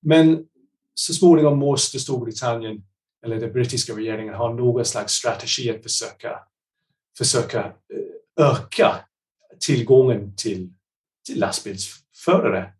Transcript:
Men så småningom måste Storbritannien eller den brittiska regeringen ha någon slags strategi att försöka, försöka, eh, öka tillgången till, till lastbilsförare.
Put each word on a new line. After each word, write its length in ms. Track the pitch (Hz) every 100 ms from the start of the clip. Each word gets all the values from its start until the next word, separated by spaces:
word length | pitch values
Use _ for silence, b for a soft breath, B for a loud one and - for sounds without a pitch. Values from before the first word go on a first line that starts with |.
Men 440 | 156 160 160 160 - _ _ _ _
så 200 | - -
småningom 440 | 170 180 160 151 143
måste 400 | 143 131 - 131
Storbritannien 840 | 127 131 117 113 123 117 110 107 - _ _ _
eller 160 | 113 110
den 120 | 113
brittiska 400 | 113 123 123 -
regeringen 420 | 107 110 107 107
ha 180 | 98 117
någon 320 | 117 123 120
slags 280 | 117 120 104
strategi 580 | - 123 117 110 - 120
att 120 | 110
försöka, 560 | 113 - 113 - 110 - _ _ _ _ _ _ _ -
försöka, 420 | 123 127 - 117
eh, 800 | 98 - _ - - - _ - 147
öka 460 | - - - - - - _ _ _ _ -
tillgången 760 | - 135 113 131 131 110 101 -
till, 360 | 113 92 90 _ _ _ _ _ -
till 140 | 262
lastbilsförare. 1300 | 98 - - 95 - - _ _ - 180 113 95 95 _